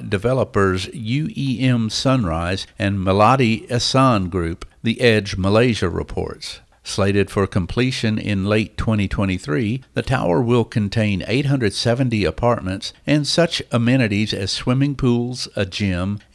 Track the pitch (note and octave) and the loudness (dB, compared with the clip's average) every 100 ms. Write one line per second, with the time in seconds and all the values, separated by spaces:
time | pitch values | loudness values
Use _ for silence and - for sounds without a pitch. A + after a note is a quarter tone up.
0 | A2+ G2+ A2+ B2+ G#2+ G#2 F#2+ F#2 F#2 - | -4 -2 0 0 0 2 2 2 -4 -8
1 | A2 C3 D#3+ - C3+ A#2 C3 B2 A2 - | -4 -2 -4 -4 -4 0 2 2 0 -2
2 | C3 C3 F#2+ D#2+ E2+ F#2 - - G2+ G2 | 0 2 0 -2 -2 -4 -8 -6 -2 0
3 | F#2 F#2+ G#2+ C3 A#2+ A2 - A#2+ - C3 | 2 4 6 6 2 0 -2 -4 0 4
4 | C3+ G#2+ F#2 F#2 E2 E2+ - _ A2+ A2+ | 4 4 0 -2 -4 -6 -12 _ -4 2
5 | B2 G#2+ G2 F#2+ F#2+ G#2+ B2+ G#2+ F2+ E2+ | 4 4 0 -2 2 4 4 2 -2 -2
6 | - - E2 - - - - _ - - | -6 -6 -6 -8 -14 -16 -20 _ -8 -2
7 | G2+ G2+ G2 G#2+ F#2+ - E2+ - B2+ C3 | 2 2 0 0 0 0 -2 0 0 0
8 | A2+ G#2+ G2+ G2+ F#2+ A2 A2 - - G#2+ | -2 -2 -2 -2 2 0 0 -2 0 0
9 | F#2+ - G2 F#2 - D3 G#2+ C3 - - | 0 0 0 -2 -2 -2 -2 -4 -6 -6
10 | - C3 - E3 A#2 A#2+ A2 B2 G2+ A#2 | -2 -2 2 2 2 2 2 -2 -2 0
11 | G#2+ F#2+ - B2 C#3 C#3 G#2+ - A#2+ A#2+ | 0 0 0 -2 0 0 0 0 0 0
12 | C3 A2 E2+ - A#2+ A#2+ F#2 F#2+ - - | 0 2 0 0 0 0 -2 -6 -8 -8
13 | - D3+ C#3 - E3 - - C3+ C3+ C3 | 0 0 2 2 0 -2 -4 0 2 2
14 | A2+ G2+ G#2+ G2 G2 - - B2+ C#3+ C3+ | 2 0 -2 -2 -4 -4 0 2 0 2
15 | C3 A#2+ B2 B2+ - - G2 - G2+ F2+ | 2 2 0 -6 -6 -4 -4 -2 -2 0
16 | F#2+ G#2 - | -2 -4 -6